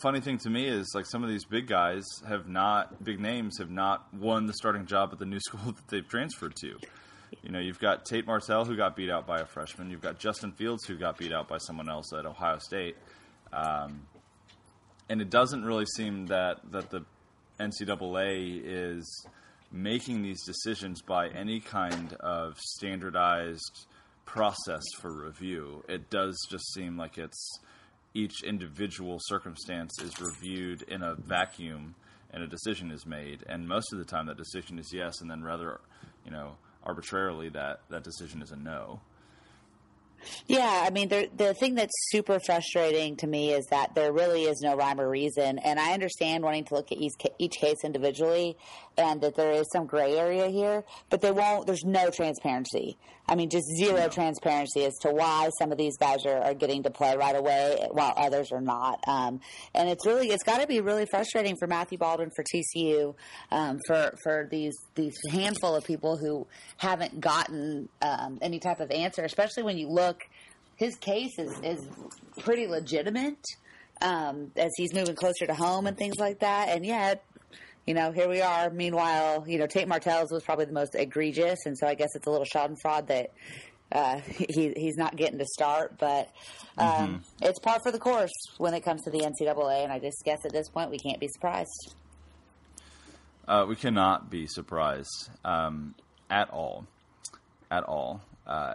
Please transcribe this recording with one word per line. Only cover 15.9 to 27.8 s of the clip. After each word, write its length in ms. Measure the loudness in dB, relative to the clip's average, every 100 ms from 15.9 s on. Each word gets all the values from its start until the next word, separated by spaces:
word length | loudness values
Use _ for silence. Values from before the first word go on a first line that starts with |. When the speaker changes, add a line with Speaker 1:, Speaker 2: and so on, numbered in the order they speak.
| -4 -4 -4 0
Speaker 1:
that, 340 | 2 2 -2 -8
that 200 | -8 -6
the 140 | -10 -12 _ _ _ _ -8
N 140 | -8
C 120 | -6
double 320 | -4 -4 -2 0
A 160 | 0
is 920 | -2 -4 -8 -8 -6 -6 -8 -10 -14 -18 -20 -20 _ _
making 500 | -8 -4 -4 -2 -4
these 220 | -4 -8
decisions 580 | -10 -8 -6 -6 -8 -12
by 260 | -2 0 0
any 300 | -4 -6 -6
kind 520 | -4 -4 -2 -4 -8
of 420 | -8 -6 -4 -6 -10
standardized 1300 | -14 -8 -8 -6 -4 2 2 2 -2 -8 -12 -16 -20 -20 _ _
process 580 | -12 0 0 0 -6 -8 -8 -12
for 240 | -10 -10
review. 600 | -12 -10 -8 -8 -10 -14 -10
It 220 | -10 -4
does 260 | -2 -2 -6 -10
just 240 | -12 -10
seem 220 | -10 -8 -8
like 220 | -10 -10
it's 420 | -12 -12 -14 -16 -20 -20